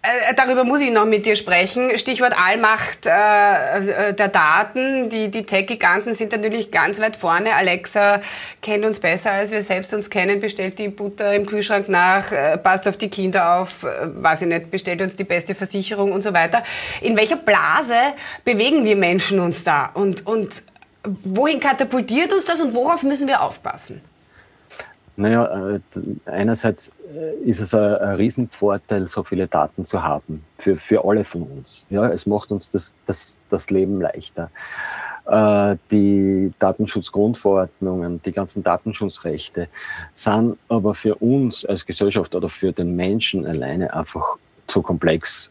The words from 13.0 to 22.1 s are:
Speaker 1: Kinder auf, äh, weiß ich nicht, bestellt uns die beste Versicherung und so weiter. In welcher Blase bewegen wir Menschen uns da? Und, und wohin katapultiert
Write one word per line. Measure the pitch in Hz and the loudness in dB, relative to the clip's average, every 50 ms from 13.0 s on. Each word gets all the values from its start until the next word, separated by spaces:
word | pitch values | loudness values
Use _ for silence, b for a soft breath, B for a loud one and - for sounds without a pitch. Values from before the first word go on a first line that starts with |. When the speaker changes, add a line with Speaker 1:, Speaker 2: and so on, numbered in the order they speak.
| 220 196 | -6 -6
Speaker 1:
Kinder | - 202 190 185 180 196 170 170 175 180 | -4 -2 -2 0 2 2 2 4 2 2
auf, | 185 180 - - - | 0 -4 -8 -8 -6
äh, | 135 - - 135 165 139 - | -6 -4 -4 -6 -6 -6 0
weiß | - 160 160 160 | 2 2 2 2
ich | 180 170 | 0 -2
nicht, | 165 170 165 - | -2 -2 -4 -4
bestellt | - 190 - 190 175 170 | -8 -6 -4 -4 -4 -2
uns | 196 185 185 | -4 -4 -4
die | - 196 | -6 -4
beste | - 175 175 170 - 190 | -2 -2 -2 -2 -4 -6
Versicherung | - 196 190 - 196 190 - 214 202 196 202 | -6 -6 -6 -6 -6 -6 -4 -2 0 0 0
und | 180 208 | 0 -2
so | 196 214 185 | -2 0 2
weiter. | 170 165 165 190 233 233 B B B B B B B | 2 2 4 2 0 -2 B B B B B B B
In | - 240 226 | -2 0 2
welcher | 208 214 214 320 | 2 4 2 0
Blase | - - - 202 175 151 151 156 247 302 240 240 233 254 285 285 B B B B B _ | -2 2 2 4 4 4 4 2 2 2 2 2 4 4 2 0 B B B B B _
bewegen | 247 240 202 220 269 294 302 240 | 0 2 2 2 4 4 4 4
wir | 214 208 | 4 4
Menschen | 196 185 170 175 190 - - 196 190 | 4 4 2 2 0 0 2 0 2
uns | 175 170 170 - - | 2 0 -2 -2 0
da? | 180 156 143 131 - - | 0 2 2 0 -2 -2
Und, | 170 202 196 180 - - | -2 0 0 -2 -4 -4
und | - 220 220 202 - - - - _ _ _ - _ _ _ | -2 -2 -2 -2 -4 -10 -16 -18 _ _ _ -20 _ _ _
wohin | - 208 190 180 - 190 190 214 269 302 320 262 | -8 -8 -8 -8 -6 -4 0 2 2 2 2 0
katapultiert | - 277 269 269 269 - 254 254 208 - | 0 0 2 2 0 0 0 -2 0 0